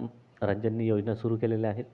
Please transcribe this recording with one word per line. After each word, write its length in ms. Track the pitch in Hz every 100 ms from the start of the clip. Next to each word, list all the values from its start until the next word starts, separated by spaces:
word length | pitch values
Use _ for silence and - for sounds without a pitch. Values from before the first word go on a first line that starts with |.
| 120 - - -
राज्यांनी 460 | 101 101 110 110 113
योजना 280 | 107 110 110
सुरू 220 | 120 113
केलेल्या 320 | 113 113 110
आहेत, 160 | 104 123